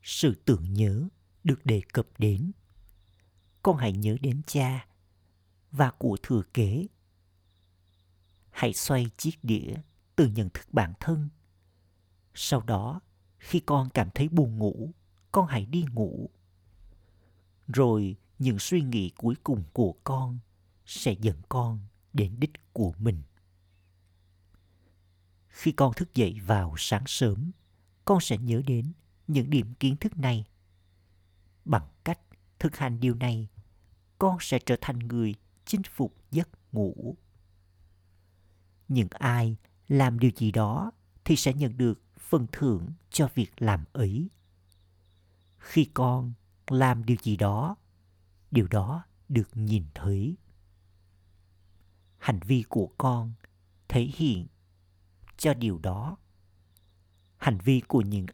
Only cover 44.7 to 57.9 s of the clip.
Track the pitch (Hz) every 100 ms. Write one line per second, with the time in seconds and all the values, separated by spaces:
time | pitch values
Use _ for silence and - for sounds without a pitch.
44.7 | _ _ _ _ _ _ _ _ _ -
45.7 | - 151 - 127 127 123 120 _ _ -
46.7 | 131 131 120 113 120 - 104 101 104 147
47.7 | 208 _ _ _ _ _ _ _ 135 95
48.7 | 107 95 156 - _ _ 127 101 113 107
49.7 | 107 78 - 87 98 110 175 _ _ _
50.7 | _ _ _ _ _ _ _ _ _ _
51.7 | _ _ _ _ _ - 104 95 127 110
52.7 | 113 95 _ 131 120 113 113 - _ _
53.7 | _ _ 131 123 135 160 98 85 _ _
54.7 | _ _ _ _ _ - - 156 131 113
55.7 | 87 85 92 127 190 _ _ _ _ _
56.7 | _ _ _ _ _ _ _ - 104 123
57.7 | 131 -